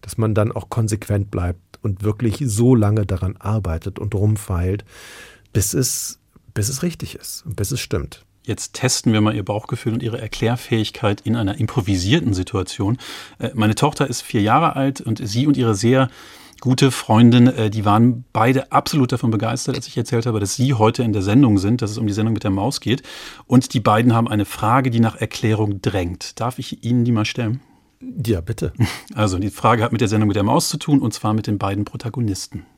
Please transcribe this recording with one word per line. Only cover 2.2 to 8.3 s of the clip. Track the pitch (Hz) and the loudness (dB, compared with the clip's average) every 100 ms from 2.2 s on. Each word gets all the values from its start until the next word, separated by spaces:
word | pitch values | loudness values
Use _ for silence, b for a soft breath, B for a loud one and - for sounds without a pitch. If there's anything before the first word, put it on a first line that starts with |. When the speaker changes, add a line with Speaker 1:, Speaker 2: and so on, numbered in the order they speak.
| 120 98 135 | -2 -2 -2
Speaker 1:
so | 104 120 | 2 6
lange | 127 104 110 | 6 4 2
daran | 98 92 92 - | 0 -2 -2 -4
arbeitet | 101 110 92 82 98 92 | -4 -2 -2 -4 -6 -8
und | 101 | -6
rumfeilt, | 101 107 107 - 90 90 104 B B B B B B B | 0 2 0 -2 -2 0 -2 B B B B B B B
bis | - 98 | -2 0
es, | 143 127 - - - _ _ - | 0 -2 -4 -8 -12 _ _ -10
bis | - 104 | -4 -4
es | 135 | -2
richtig | 175 160 - - | -6 -6 -12 -12
ist | - - | -14 -14
und | - 98 | -12 -8
bis | 101 | -6
es | 123 | -6
stimmt. | - 95 67 - _ | -4 -4 -4 -14 _